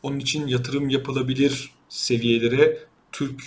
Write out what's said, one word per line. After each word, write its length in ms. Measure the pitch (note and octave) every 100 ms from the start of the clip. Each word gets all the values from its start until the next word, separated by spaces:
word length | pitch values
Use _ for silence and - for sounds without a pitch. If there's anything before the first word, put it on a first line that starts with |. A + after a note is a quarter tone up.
onun 160 | C#3 C#3
için 280 | - D3+ D3
yatırım 420 | B2+ B2+ C#3 C#3
yapılabilir 800 | C3+ C3+ C3 B2+ C3 C#3 C3+ - _ _
seviyelere 880 | - - A#2+ A#2 A#2 A#2 C3 D#3 D#3 - _ _
Türk 320 | - C#3 C3+